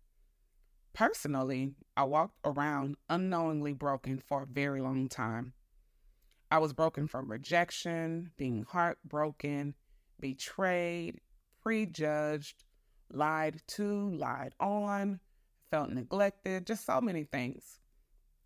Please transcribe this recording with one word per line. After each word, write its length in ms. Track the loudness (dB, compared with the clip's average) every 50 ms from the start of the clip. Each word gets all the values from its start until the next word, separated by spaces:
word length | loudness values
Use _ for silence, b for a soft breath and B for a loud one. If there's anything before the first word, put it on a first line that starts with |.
| _ _ _ _ _ _ _ _ _ _ _ _ _ _ _ _ _ _ 0
Personally, 800 | 2 2 2 2 0 -2 -2 0 0 0 0 0 -2 -2 -4 -6 -10 -18 -4 _
I 100 | 0 2
walked 340 | 4 4 2 2 0 -2 _ -4
around 520 | -2 0 0 0 0 0 0 -2 -4 -6 -6 _
unknowingly 680 | 0 0 2 2 2 0 2 2 0 0 0 0 -2 -2
broken 440 | -2 0 0 0 0 -2 -4 -4
for 240 | -4 -2 -2 -2 -2
a 60 | -2
very 340 | -2 -2 0 0 0 0 0
long 260 | 0 0 0 0 0
time. 460 | -2 -2 -2 -2 -2 -2 -4 -6 -8 -12 _ _ _ _ -20 _ _ _ _ -20 -20 -20 _ _ _ _ _ _ 4
I 80 | 4
was 160 | 4 4 4 4
broken 340 | 4 2 2 4 0 -2
from 220 | -2 -2 -4 -4 -4
rejection, 1040 | -6 -6 0 2 4 4 4 4 0 -4 -4 -2 -2 -2 -2 -2 -2 -4 -6 -8 -6
being 300 | -4 -2 -2 -2 -2 -2
heartbroken, 1080 | -2 0 2 2 2 0 -4 -8 -4 -2 0 0 0 -2 -4 -4 -4 -2 -2 -4 -6 -6 -10 _ _ -20 -20 _ _ _ -8
betrayed, 1000 | -6 -6 -6 -6 -8 -8 -2 0 2 2 2 2 2 0 -2 -4 -4 -6 -8 -12 -16 _ -20 _ _ _ _ _
prejudged, 1000 | 0 0 2 2 0 -2 -2 -2 0 2 2 2 2 0 0 -2 -4 -10 -16 _ _ _ _ _ _ _ _ -20 _ -6 -2
lied 480 | 2 2 2 4 2 2 0 -2 -4 -10
to, 420 | -8 -4 -2 0 0 0 0 0 0
lied 460 | -2 -2 -2 -2 -2 -4 -6 -8 -4 0
on, 600 | 0 2 2 2 0 0 0 0 0 -2 -2 -4 -8 _ _ _ _ _ _ _ _ -2
felt 220 | 0 0 0 0
neglected, 760 | -2 -4 -2 0 4 4 4 4 2 _ -4 -2 -2 -2 -2
just 220 | -4 -4 -2 0
so 120 | 0 2 2
many 260 | 2 2 0 -2 -4
things. 540 | -4 -4 -2 -2 -4 -6 -8 -14 -20 -20 -20 _ _ _ _ _ _ _ _ _ _ _ _ _